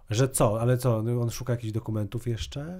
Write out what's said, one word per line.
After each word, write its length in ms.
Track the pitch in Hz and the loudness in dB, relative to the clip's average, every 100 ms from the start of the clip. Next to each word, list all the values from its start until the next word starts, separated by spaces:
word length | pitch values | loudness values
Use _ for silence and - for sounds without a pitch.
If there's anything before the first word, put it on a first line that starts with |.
| - | -4
Że 200 | 107 135 | 2 2
co? 320 | - 131 110 | 4 2 4
Ale 160 | 117 123 | 2 2
co? 200 | 127 113 | 2 2
On 320 | 110 120 117 | 0 0 0
szuka 240 | - 127 | -2 -2
jakichś 180 | 120 113 | -2 -2
dokumentów 540 | 107 - 110 101 120 - | -4 -2 -2 -2 -4 -4
jeszcze? 500 | 113 - 139 151 185 | -4 -6 -8 -10 -6